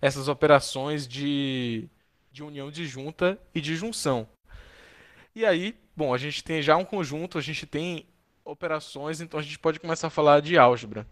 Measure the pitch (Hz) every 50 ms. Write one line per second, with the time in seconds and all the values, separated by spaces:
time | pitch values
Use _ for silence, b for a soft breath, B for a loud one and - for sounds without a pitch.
0 | 143 139 135 139 135 143 139 - 156 147 147 139 - - - 135 135 147 151 147
1 | 135 123 123 139 143 143 143 139 139 135 131 127 123 120 113 110 170 156 _ _
2 | _ _ _ _ _ _ 127 135 151 151 147 139 139 147 147 165 170 143 123 131
3 | 135 156 160 - 180 180 196 - _ _ - 165 143 151 160 160 202 233 220 -
4 | - 147 131 117 110 - _ _ _ - b b b b b b b b b b
5 | b b b b b b b 220 220 208 175 165 185 214 233 _ _ _ _ 160
6 | 151 131 123 123 135 147 135 - - - 160 156 139 156 156 175 190 - 214 196
7 | 165 131 147 156 175 175 - 156 131 156 151 - - - - 147 165 180 170 151
8 | - _ _ _ _ _ _ _ - - 147 - 180 160 156 151 - - - 139
9 | 143 156 160 151 170 160 - 151 151 147 147 - - 165 156 156 - 165 170 -
10 | - 160 - 170 151 147 147 147 147 160 175 156 123 123 123 117 117 104 104 107
11 | 104 -